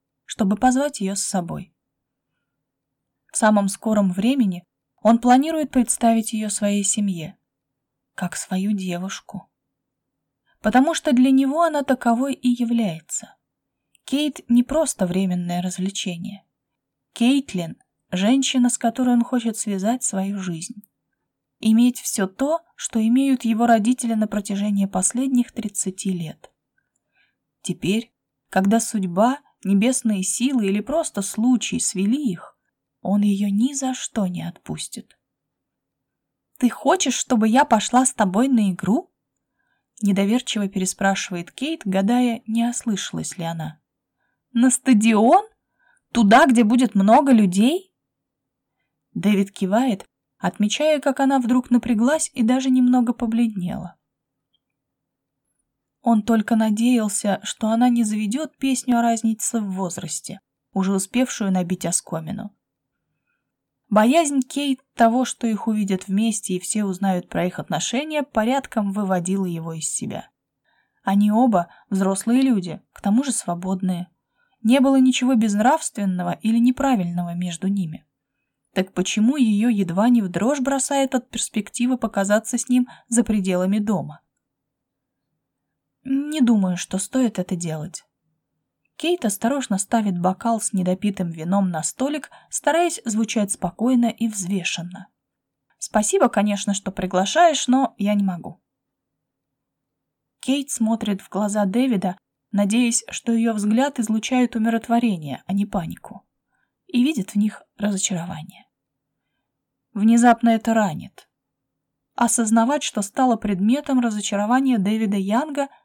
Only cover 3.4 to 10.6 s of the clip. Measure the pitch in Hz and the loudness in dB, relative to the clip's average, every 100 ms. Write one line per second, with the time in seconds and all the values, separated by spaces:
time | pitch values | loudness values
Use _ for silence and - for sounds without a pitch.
3.4 | 220 214 196 - 220 208 196 180 220 277 | 2 4 0 -2 -2 2 0 0 0 2
4.4 | 208 175 - _ _ _ 214 233 240 254 | 0 -2 -10 _ _ _ 2 4 6 4
5.4 | 302 320 285 262 233 - 233 226 220 214 | 4 -2 -2 0 0 0 2 2 0 -4
6.4 | 214 - 208 208 202 - 202 170 165 - | -6 -2 0 0 -2 -2 -2 -4 -8 -14
7.4 | _ _ _ _ _ _ _ - 180 - | _ _ _ _ _ _ _ -10 -8 -8
8.4 | - 185 202 208 185 175 190 - - 196 | -6 -2 -2 -2 -4 -6 -6 -10 -14 -16
9.4 | - _ _ _ _ _ _ _ _ _ | -18 _ _ _ _ _ _ _ _ _
10.4 | _ _ | _ _